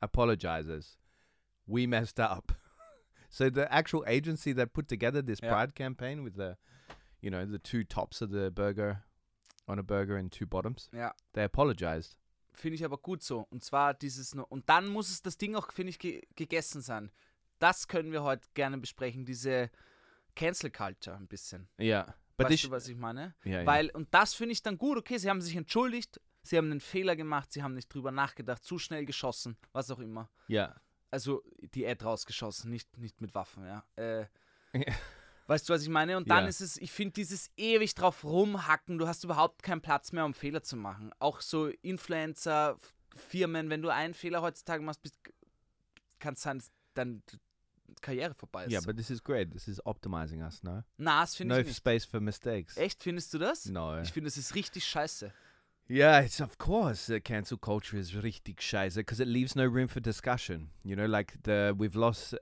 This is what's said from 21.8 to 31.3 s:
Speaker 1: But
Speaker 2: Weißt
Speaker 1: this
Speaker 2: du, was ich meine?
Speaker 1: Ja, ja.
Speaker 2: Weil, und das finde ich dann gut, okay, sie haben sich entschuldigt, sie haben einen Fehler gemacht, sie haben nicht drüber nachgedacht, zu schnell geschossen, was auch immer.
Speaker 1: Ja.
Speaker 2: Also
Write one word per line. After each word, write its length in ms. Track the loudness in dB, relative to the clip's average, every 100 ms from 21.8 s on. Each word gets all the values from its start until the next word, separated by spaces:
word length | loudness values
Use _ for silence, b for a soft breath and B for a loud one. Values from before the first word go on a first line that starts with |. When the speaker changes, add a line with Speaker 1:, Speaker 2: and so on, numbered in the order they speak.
| 4 4 2 -10 _ 2
Speaker 1:
But 120 | 4
Speaker 2:
Weißt 20 |
Speaker 1:
this 120 | 6
Speaker 2:
du, 80 | 2
was 160 | -4 -6
ich 80 | -8
meine? 360 | -8 -8 -10 -10 -4
Speaker 1:
Ja, 160 | 0
ja. 40 | 4
Speaker 2:
Weil, 260 | 4 4
und 220 | -2 4
das 200 | 6 6
finde 180 | 2 -4
ich 100 | -4
dann 160 | -4 -2
gut, 200 | 0 0
okay, 200 | -2 -2
sie 120 | 0
haben 100 | 0
sich 140 | -2 -6
entschuldigt, 640 | 0 2 2 0 -8 -14 _ _
sie 140 | 2 2
haben 120 | 4
einen 120 | -2
Fehler 340 | -2 0 2 0
gemacht, 380 | 0 -2 -2
sie 100 | -6
haben 120 | -6 -6
nicht 120 | -8
drüber 180 | -6 -4
nachgedacht, 500 | 0 -2 -2 -6 -6 -6
zu 120 | -8
schnell 280 | -6 -6 -6
geschossen, 500 | -4 -4 -4 -8 -12 -8
was 180 | -6 -6
auch 100 | -8
immer. 300 | -10 -10 -12 b 0
Speaker 1:
Ja. 260 | 0 0 -4 _ _ _
Speaker 2:
Also 300 | -6 -2